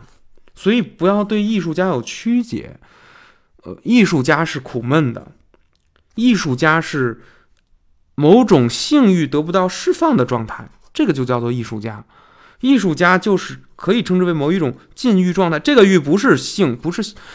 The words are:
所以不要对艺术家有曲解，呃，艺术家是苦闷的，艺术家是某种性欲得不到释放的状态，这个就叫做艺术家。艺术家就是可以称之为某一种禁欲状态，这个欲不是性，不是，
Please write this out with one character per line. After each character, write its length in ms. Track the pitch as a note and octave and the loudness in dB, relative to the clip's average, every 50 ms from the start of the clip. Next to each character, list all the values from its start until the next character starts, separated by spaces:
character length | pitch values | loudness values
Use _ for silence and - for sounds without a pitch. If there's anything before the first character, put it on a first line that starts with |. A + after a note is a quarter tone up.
| A#2 - _ _ - - - - - - - | -20 -20 _ _ -20 -20 -20 -20 -20 -20 -16
所 180 | - - F#3+ A3+ | -6 -2 0 0
以 80 | B3 | 0
不 240 | F3+ - - - E3 | -2 -4 -6 -4 -2
要 180 | F#3 G3+ G#3 G#3 | 0 0 0 -2
对 180 | G#3 A3 G#3+ | -2 -2 -2
艺 180 | G#3 G#3+ A3+ G3+ | -2 -2 -2 -2
术 120 | E3 E3 | -4 -4
家 160 | D#3 E3+ F#3 | -4 -2 -2
有 140 | F#3+ E3 B2 | -2 -2 -4
曲 400 | A#2 - - - - A3+ A#3+ B3 | -6 -8 -12 -8 -4 -2 -2 -2
解， 380 | A#3 A#3+ - - - - - - _ _ _ _ _ - - - - _ _ _ _ _ _ _ | -2 -4 -8 -12 -12 -14 -18 -20 _ _ _ _ _ -20 -20 -20 -20 _ _ _ _ _ _ _
呃， 160 | - E2+ F#2 - - | -18 -18 -18 -10 -4
艺 200 | - A#3 B3 G3+ | 0 2 4 4
术 200 | - F3 C#3+ B2+ | 4 2 0 2
家 200 | C#3+ D3+ D3 E3 | 2 0 0 0
是 160 | D3+ - B2+ | -4 -6 -10
苦 220 | B2+ - - A#2+ | -10 -10 -8 -8
闷 320 | A2+ A#2+ C#3 D#3+ D#3 B2 A2 | -4 -2 0 0 0 -2 -4
的， 200 | - - - - _ _ _ _ _ _ _ _ _ _ _ _ _ _ _ _ | -8 -14 -20 -20 _ _ _ _ _ _ _ _ _ _ _ _ _ _ _ _
艺 180 | - A#3 B3+ A#3 | 0 2 2 2
术 220 | F3 - D#3+ B2 | 2 0 -4 -2
家 260 | B2+ E3 D#3 D#3 E3 | 0 2 2 2 0
是 400 | D#3+ - - D3 C3 A#2+ A2 - - - _ _ _ _ _ _ _ _ _ _ _ _ _ _ _ _ _ | -2 -4 -4 -4 -4 -4 -6 -8 -16 -20 _ _ _ _ _ _ _ _ _ _ _ _ _ _ _ _ _
某 280 | - C#3+ D3+ F#3+ B3 B3+ | 0 4 6 6 6 6
种 240 | G#3+ G3 C#3 A#2+ | 6 4 4 4
性 460 | A#2 - - - - D4 D4 C4 G3+ F#3 | 2 -2 -4 -2 0 2 4 4 4 4
欲 140 | F3 D3+ | 2 0
得 120 | C3+ C#3 D3 D3+ | 0 -2 -2 -2
不 80 | E3 | -2
到 180 | F3 F#3+ F#3 F#3 | 0 0 0 -2
释 240 | - - - F#4 F4+ | -4 -4 -2 -2 -2
放 240 | - E4 D#4+ C4+ | 0 0 0 2
的 80 | D#3+ B2 | 2 0
状 220 | B2 B2+ A#2 A2+ | 0 -2 -4 -6
态， 200 | G#2+ - - - - - _ _ _ | -8 -14 -16 -18 -20 -20 _ _ _
这 140 | - - D#4 | -4 -2 0
个 80 | A3 D#3 | 0 0
就 100 | C3+ B2+ | 0 -2
叫 160 | B2 B2+ A#2+ | -2 -2 -2
做 120 | A#2 A#2+ | -2 -4
艺 100 | B2 B2 | -4 -6
术 180 | A2+ - A2+ G#2+ | -6 -8 -10 -10
家。 240 | G#2 A2+ G#2+ G#2 - _ _ _ _ _ _ _ _ _ _ _ | -10 -10 -12 -14 -18 _ _ _ _ _ _ _ _ _ _ _
艺 140 | - C4 C#4 | 0 2 2
术 200 | A#3+ G3 F3+ D3+ | 2 2 0 0
家 240 | C#3 F3 F3 F#3 F#3 | 0 2 2 2 2
就 180 | F#3 G#3+ G3 | 2 0 -2
是 220 | E3+ - - C3+ C3 - _ _ | -2 -2 -6 -14 -18 -20 _ _
可 180 | - - E3+ G#3 | -6 -4 -2 -2
以 80 | A#3+ | 0
称 160 | - - F#3 | 0 0 0
之 80 | F3+ F3+ | 0 0
为 80 | F3 E3+ | 0 -2
某 180 | D#3 C#3 D3+ | -2 -2 -2
一 60 | F3+ | -2
种 160 | G3 D#3+ B2+ - - - _ _ | -2 -2 -4 -6 -8 -14 _ _
禁 260 | - - B3+ G#3 F#3 | -4 0 2 2 2
欲 100 | F3+ F3+ | 2 2
状 200 | E3+ F#3+ F#3+ E3+ | 0 0 0 0
态， 80 | D#3+ D3 | -2 -2
这 160 | - - D4 | -2 2 4
个 100 | B3 G3 | 6 6
欲 140 | G3 F#3+ F3 | 6 6 4
不 180 | C#3 C#3 D#3+ | 2 2 0
是 180 | G3+ C#4 C4 E3+ | 2 2 2 2
性， 400 | C3 - - - - F#3+ C#3 A2+ | 2 0 -4 -4 -2 -2 -2 -2
不 160 | - - D#3+ | -4 -6 -6
是， 220 | F3 - G#3 - - - - - - | -6 -6 -6 -8 -10 -16 -20 -20 -20